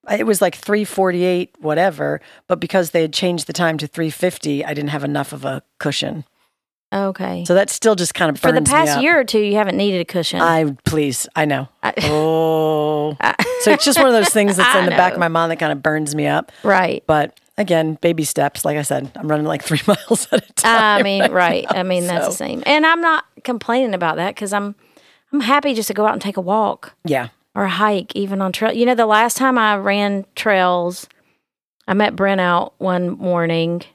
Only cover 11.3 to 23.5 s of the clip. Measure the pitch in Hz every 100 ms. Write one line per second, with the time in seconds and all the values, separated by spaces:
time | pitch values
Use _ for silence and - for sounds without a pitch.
11.3 | - 156 135 135 _ 220 - 151 151 156
12.3 | 160 160 160 156 151 151 151 151 147 -
13.3 | - 466 494 - - 285 277 269 233 220
14.3 | 220 202 185 - - 180 - 180 180 170
15.3 | 165 165 165 156 147 156 156 151 151 147
16.3 | 147 - - 214 196 180 139 - 151 143
17.3 | _ _ - 202 170 160 156 170 165 147
18.3 | - 143 - 151 147 143 139 131 - 151
19.3 | 151 151 151 - 156 - 202 - 233 -
20.3 | - - - 226 226 214 208 202 196 190
21.3 | 185 175 175 - 202 185 180 175 170 165
22.3 | 170 - - - 294 311 339 339 311 -
23.3 | - -